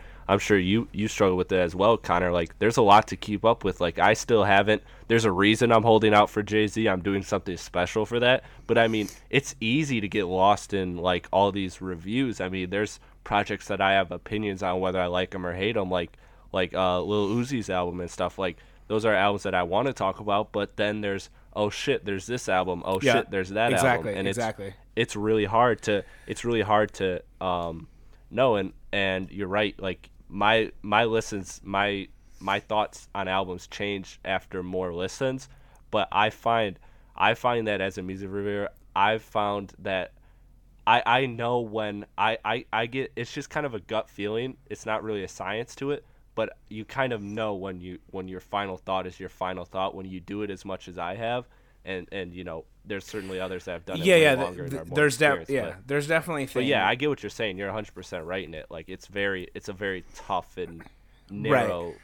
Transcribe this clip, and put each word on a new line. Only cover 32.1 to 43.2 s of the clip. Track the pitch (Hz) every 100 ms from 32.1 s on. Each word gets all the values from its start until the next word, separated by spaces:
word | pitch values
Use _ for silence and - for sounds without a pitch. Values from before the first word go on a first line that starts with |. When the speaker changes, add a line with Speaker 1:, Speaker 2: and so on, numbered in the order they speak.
| - - -
Speaker 1:
my | 98 101
thoughts | - 107 101 - -
on | 101 92
albums | 95 92 90 -
change | - 101 98 - -
after | - 95 - 95
more | 90 92 90
listens. | 85 92 - 131 131 - - - - -
But | 107 -
I | 98 110
find, | - 117 117 104 87 - - - -
I | 104
find | 117 123 120 110
that | 101
as | 95 95
a |
music | 92 95 98
reviewer, | 101 101 101 101 - - -
I've | 101 110
found | - 110 104 101 98 -
that | 98 95 - - - _ _ _ _ _ 110
I, | 120 -
I | 127 131
know | 117 120 123
when | 113 107 107 101 104 -
I, | 107 113
I, | 107 120 -
I | 110 120
get, | 131 127
it's | -